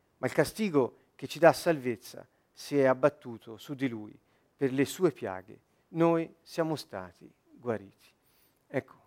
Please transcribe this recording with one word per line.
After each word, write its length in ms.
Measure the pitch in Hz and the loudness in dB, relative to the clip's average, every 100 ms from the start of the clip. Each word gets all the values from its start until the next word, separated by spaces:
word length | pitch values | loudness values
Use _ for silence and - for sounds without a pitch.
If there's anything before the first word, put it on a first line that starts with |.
| _ _ | _ _
ma 80 | 127 | -2
il 80 | |
castigo 680 | - - - 208 143 117 - _ - | 0 0 0 0 2 0 -4 _ -14
che 120 | 135 | -12
ci 120 | 151 | 4
dà 120 | 165 | 6
salvezza 720 | - 175 151 123 110 - - - _ _ | 6 0 -2 -2 -6 -10 -20 -20 _ _
si 260 | - - 143 | -18 -4 2
è 80 | 131 | 4
abbattuto 720 | 127 143 - 123 110 117 107 | 4 2 0 -14 -16 -16 -18
su 160 | - | -14
di 140 | 131 135 | -6 -6
lui. 300 | 110 107 - _ _ _ - | -6 -12 -18 _ _ _ -4
Per 140 | 135 | -2
le 140 | 135 135 | 0 0
sue 260 | - 180 | 0 -2
piaghe 480 | - 104 92 92 - _ _ _ | 0 -8 -10 -14 -20 _ _ _
noi 440 | 165 165 165 160 _ | 2 2 2 -2 _
siamo 340 | - - 160 151 | -10 -4 -4 -4
stati 540 | - 98 90 - - _ _ | -8 -14 -14 -18 -20 _ _
guariti." 580 | - 120 104 101 _ _ _ _ _ _ _ _ | -10 -6 -6 -8 _ _ _ _ _ _ _ _
Ecco, 260 | 135 - - | -8 -8 -14